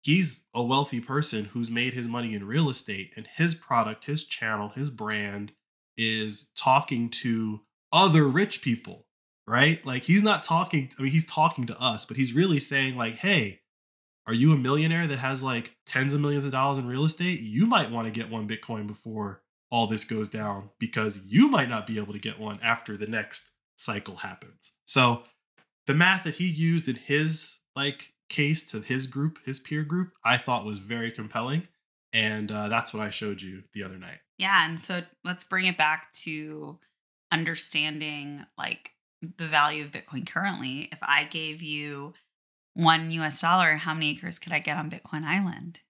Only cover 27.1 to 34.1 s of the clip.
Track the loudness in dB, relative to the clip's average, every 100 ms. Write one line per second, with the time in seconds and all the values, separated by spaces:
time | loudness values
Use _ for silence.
27.1 | 2 2 -2 -6 -12 _ -6 -4 -6 -16
28.1 | _ _ 0 2 0 -2 -10 -4 -4 -4
29.1 | -4 -4 -4 -10 -10 -6 -6 -4 -4 -4
30.1 | _ 0 2 2 -2 -2 -10 -8 -6 -6
31.1 | -8 -8 -6 -2 -4 -6 _ _ _ _
32.1 | 2 2 0 -4 -4 0 0 0 -6 -6
33.1 | -6 -6 -8 -10 -16 -14 -12 -10 -12 -16